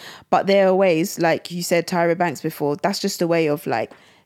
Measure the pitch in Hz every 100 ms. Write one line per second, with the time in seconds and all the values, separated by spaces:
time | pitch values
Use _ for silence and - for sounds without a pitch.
0 | - - - 185 185 196 190 185 190 160
1 | 190 - 165 151 - 175 175 170 165 180
2 | 170 170 175 131 160 - 147 147 175 202
3 | 196 - 170 170 156 151 - 117 113 -
4 | - _